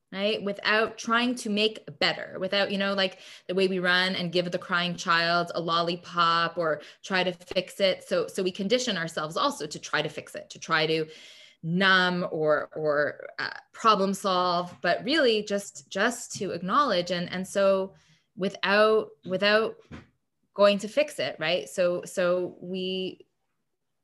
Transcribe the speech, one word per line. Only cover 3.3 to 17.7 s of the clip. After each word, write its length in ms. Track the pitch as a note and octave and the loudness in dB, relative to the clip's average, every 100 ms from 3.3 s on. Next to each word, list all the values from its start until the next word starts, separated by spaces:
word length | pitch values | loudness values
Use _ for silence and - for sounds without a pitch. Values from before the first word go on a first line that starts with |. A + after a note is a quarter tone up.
| - - | -18 -4
the 60 | |
way 140 | F#3 F#3+ | 0 2
we 100 | F#3 | 2
run 360 | F3+ F3+ F#3 | 4 4 2
and 180 | F#3+ F3 | 0 0
give 180 | F3 F3 | 0 0
the 80 | F3+ | -6
crying 380 | - F3+ F3 F3 | -2 0 0 -4
child 560 | F#3+ E3+ E3+ F3 E3+ | 0 2 4 2 0
a 60 | - | -4
lollipop 960 | E3+ E3+ E3+ F3 - F3 E3+ E3+ E3 E3+ | 0 0 0 -4 -4 2 4 4 0 0
or 240 | D#3+ D3 - - | -2 -2 -6 -20
try 200 | - F#3 | -2 0
to 100 | F3+ | 0
fix 480 | F3 - F#3 F3+ - | -4 -4 -4 -4 0
it. 280 | F#3+ F3+ - | 0 0 -2
So, 180 | F3+ - | -2 -2
so 160 | - | -2
we 80 | F#3 | -4
condition 460 | F#3 F#3+ - - F#3 | -4 0 0 0 -4
ourselves 400 | E3 - D#3 E3 | -4 -6 -6 0
also 300 | C#4 C#4 - | -2 -2 -10
to 120 | E3+ | -10
try 240 | - D3+ | -4 -2
to 60 | D3+ | -2
fix 260 | - - | -8 -12
it, 140 | - - | -16 -16
to 80 | - | -16
try 280 | - D#3+ D#3 | -2 0 2
to 200 | D#3+ D#3 - - - - _ | 0 -2 -10 -20 -20 -20 _
numb 640 | D#3+ F3 F#3+ F#3+ F3+ F3+ F3+ | -4 2 6 6 4 0 -4
or, 380 | E3 D#3 D3 - D3+ | 0 2 2 0 -4
or, 520 | D#3 D3 C#3+ - - - | 0 2 0 -4 -12 -4
uh, 120 | C#3 - _ | -4 -4 _
problem 420 | - A3+ G3+ G3 | 0 4 4 2
solve, 600 | F#3+ G3+ F3+ F3+ F3 F3 - | 0 0 2 2 0 -4 -4
but 220 | F3+ E3+ | 0 0
really 380 | F3+ D#4+ B3+ G#3+ | 0 2 4 2
just, 480 | G#3 G3+ - - - | 0 -4 -4 -18 -10
just 420 | F#3+ A3+ B3 - - | -2 -2 -2 -12 -8
to 160 | F#3+ | -6
acknowledge. 580 | E3+ F3+ B3 C#4+ F3+ F3+ | -6 0 0 2 0 0
And, 200 | F3 F3 | -4 -4
and 140 | F3+ F#3 | -6 -4
so 480 | G3+ G3 | 2 2